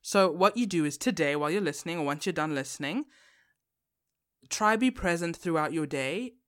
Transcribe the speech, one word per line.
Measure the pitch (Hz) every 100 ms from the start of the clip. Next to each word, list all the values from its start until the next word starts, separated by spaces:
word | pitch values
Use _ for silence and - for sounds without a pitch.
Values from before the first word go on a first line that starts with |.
So | - 202 190
what | 160 196
you | 226
do | 226 175
is | 151 -
today, | 254 170 143
while | 147 147
you're | 190
listening, | 190 - - 170
or |
once | 143 147
you're | 196
done | 160 156
listening, | 143 139 - 143 214 302 _ _ _ _ _ _ _ _ _ _ _ _ _ _
try | - 214
be | 220 254
present | - 185 170 170
throughout | 165 180 160 151
your | 160
day | 151 143 131 180 247 _